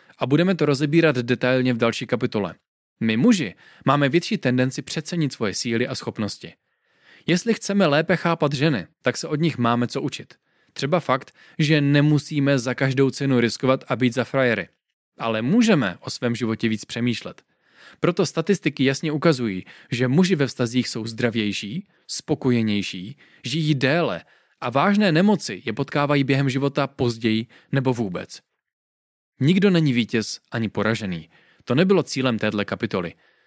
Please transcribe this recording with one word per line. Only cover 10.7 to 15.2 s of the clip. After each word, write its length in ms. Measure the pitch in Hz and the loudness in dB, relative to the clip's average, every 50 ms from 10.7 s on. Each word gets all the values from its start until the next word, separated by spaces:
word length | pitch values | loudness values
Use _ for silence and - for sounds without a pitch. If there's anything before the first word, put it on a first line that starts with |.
| - | -10
Třeba 260 | - 139 143 180 165 | -6 -4 0 0 0
fakt, 360 | - - 127 127 - - - _ - - _ - | 0 0 0 -2 -2 -8 -20 _ -20 -10 _ -2
že 220 | 156 143 160 147 | 0 2 2 2
nemusíme 760 | 143 139 143 147 143 151 151 143 - - 156 147 139 139 143 131 | 4 4 4 4 6 4 4 2 0 -2 -2 0 2 2 2 0
za 140 | 117 135 120 | 0 -2 -2
každou 360 | - 139 135 127 135 139 131 | 0 0 0 2 2 2 2
cenu 300 | - - 139 135 131 120 | 2 0 0 0 2 2
riskovat 440 | 117 110 - - - 127 127 - - | 2 2 0 0 0 0 0 0 0
a 80 | - 127 | -4 -2
být 180 | 113 131 120 117 | 0 0 0 0
za 100 | 135 117 | -2 -4
frajery. 440 | - - 135 131 123 110 101 85 - _ _ _ _ _ _ _ _ _ | -2 0 0 0 0 0 -2 -4 -8 _ _ _ _ _ _ _ _ _
Ale 240 | - | -8